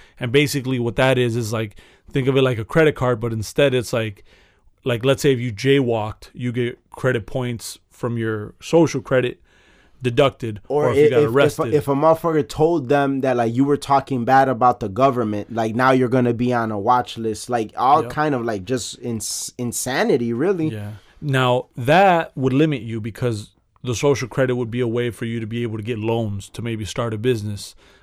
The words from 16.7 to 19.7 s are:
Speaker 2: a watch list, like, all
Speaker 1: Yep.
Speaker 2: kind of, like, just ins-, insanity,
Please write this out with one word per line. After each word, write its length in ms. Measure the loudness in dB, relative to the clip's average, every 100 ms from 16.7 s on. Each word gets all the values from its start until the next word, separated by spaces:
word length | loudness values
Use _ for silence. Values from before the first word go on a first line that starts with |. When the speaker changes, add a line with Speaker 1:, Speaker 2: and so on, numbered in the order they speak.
Speaker 2:
a 60 | -2
watch 400 | 0 0 0 -6
list, 320 | -6 -6 -4
like, 220 | -4 -4 -2
all 260 | 4 4
Speaker 1:
Yep. 80 | 2
Speaker 2:
kind 240 | -2 -2 0
of, 80 |
like, 220 | -2 -6 -4
just 340 | -6 -6 -10
ins-, 540 | -8 -6 -6 -8 -10 -8
insanity, 760 | -6